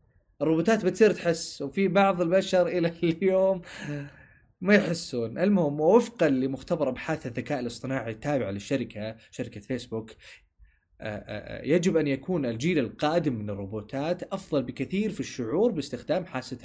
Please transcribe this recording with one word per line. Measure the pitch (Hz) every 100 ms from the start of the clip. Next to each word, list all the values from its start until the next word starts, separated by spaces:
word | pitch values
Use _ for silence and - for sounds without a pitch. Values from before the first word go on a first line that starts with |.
| _ _ _ -
الروبوتات | 147 160 170 220 180
بتصير | 175 214
تحس، | - 170 165 - -
وفي | 143 196 196
بعض | 175 196 175
البشر | 170 190 196 185 175
إلى | 175 170
<laughs> | 170
اليوم | 170 165 190 185 190 185 - - 143 147 143 - - - _ -
ما | 180 208
يحسون. | 170 170 - 123 113 135
المهم، | 190 196 147 147
ووفقًا | 160 226 240 - 156
لمختبر | 131 135 135 - 165 131
أبحاث | 123 - 156 127
الذكاء | 117 117 143
الاصطناعي | 120 - 131 135 113
التابع | 110 143 139 101
للشركة، | 101 - 135 110 104 110 113 -
شركة | - 113 104
فيسبوك، | - 123 - 113 110 - - - _ _ - _ _ -
آه، |
آه، | 110 104 - 104 - 107
آه، | 127
يجب | 175 180 165
أن | 147
يكون | 135 180 175 123
الجيل | 113 160 160
القادم | 113 - 151 170 151
من | 113 104
الروبوتات | 101 98 107 104 135 156 180
أفضل | - 196 - 143
بكثير | 123 - 123 196 214
في | -
الشعور | 123 - 113 156 233
باستخدام | 165 135 120 - 170 170
حاسة | 131 - 123